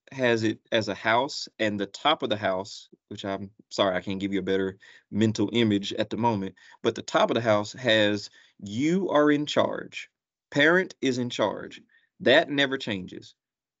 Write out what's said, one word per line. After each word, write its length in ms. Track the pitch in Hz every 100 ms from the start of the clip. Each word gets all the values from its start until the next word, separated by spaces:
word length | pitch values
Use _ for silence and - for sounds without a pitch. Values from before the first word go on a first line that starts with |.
| _
has 320 | 135 123 117
it 160 | 110 - _
as 160 | 113 110
a 60 | 95
house, 540 | 113 117 143 - - -
and 200 | 110 104
the 80 | 98
top 360 | - 147 156
of 60 | 123
the 60 | 107
house, 520 | 98 92 101 - - - -
which 160 | 101 101
I'm 260 | 98 98 - _
sorry, 240 | - 101 90
I 60 |
can't 180 | 101 95
give 140 | 98
you 60 | 98
a 40 |
better 360 | 92 95 95 95 - - _
mental 380 | 104 110 107 104
image 400 | 117 113 101 101
at 160 | - 107
the 60 | -
moment, 380 | 120 104 95 - - -
but 120 | 117 113
the 60 |
top 280 | - 170 202
of 40 | 117
the 60 |
house 320 | 113 104 107
has, 560 | - 127 110 104 104 - _ _ _
"You 500 | 101 107 151 185 190
are 200 | 147 151
in 140 | 147 147
charge. 640 | 127 - - - - - _ _ _ _
Parent 440 | 143 151 180 185 -
is 160 | 131 123
in 100 | 120
charge." 500 | - 104 95 95 - _ _ _ -
That 280 | 110 143 156
never 260 | 143 139 135
changes. 560 | 127 98 92 - - - _ _ _ _